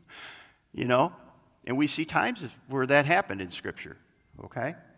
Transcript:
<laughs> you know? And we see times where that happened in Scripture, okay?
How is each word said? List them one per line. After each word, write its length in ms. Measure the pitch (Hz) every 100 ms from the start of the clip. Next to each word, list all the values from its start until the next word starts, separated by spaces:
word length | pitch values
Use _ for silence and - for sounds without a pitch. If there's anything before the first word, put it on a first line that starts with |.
| - - -
<laughs> 480 | - - _ _
you 120 | - 123
know? 280 | 123 170 - - - _ _ -
And 120 | 131
we 100 | 147
see 180 | - 156
times 420 | 160 226 226 135 - -
where 180 | 135 131
that 200 | 143 143
happened 360 | 180 202 98
in 100 | 92
Scripture, 460 | - 98 - - - _ _ _ - 104
okay? 300 | 127 131 170 -